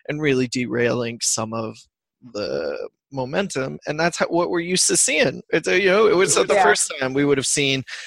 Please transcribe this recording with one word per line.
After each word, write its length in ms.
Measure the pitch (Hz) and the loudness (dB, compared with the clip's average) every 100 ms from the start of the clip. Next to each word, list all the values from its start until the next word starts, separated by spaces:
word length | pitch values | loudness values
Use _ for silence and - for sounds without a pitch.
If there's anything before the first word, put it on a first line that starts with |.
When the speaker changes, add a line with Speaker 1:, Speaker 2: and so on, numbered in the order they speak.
| - | -10
Speaker 1:
and 140 | 151 | -4
really 260 | 151 127 127 | 0 2 0
derailing 720 | 127 120 120 120 123 117 117 | -2 -2 0 0 0 -4 -4
some 320 | - - 113 | -4 -2 -4
of 240 | 113 110 110 - _ _ _ 123 | -6 -8 -10 -20 _ _ _ -12
the 580 | 104 85 71 73 57 50 _ _ | -8 -4 -4 -4 -6 -10 _ _
momentum. 680 | 135 127 175 196 139 131 - - | -8 -6 -4 -4 -4 -6 -8 -8
And 120 | 151 | -2
that's 180 | 170 - | -2 -2
how, 80 | - | -2
what 220 | 170 175 | 0 0
we're 100 | 175 | -2
used 280 | 170 180 - | 0 0 2
to 100 | 175 | 2
seeing. 440 | - 302 202 180 - | 2 2 0 -2 -2
It's 160 | 165 185 | -2 2
a, 120 | 180 | 2
you 100 | 190 | 4
know, 180 | 202 226 | 4 4
it 80 | 175 | 4
was 200 | 190 - | 4 2
the 100 | - | 4
Speaker 2:
Yeah. 140 | 196 | 4
Speaker 1:
first 280 | 180 175 - 156 | 4 4 0 -2
time 140 | 131 | -2
we 100 | 135 | 2
would 140 | 143 139 | 2 2
have 80 | 127 | 0
seen 360 | 151 139 135 - - | 0 0 0 -4 -14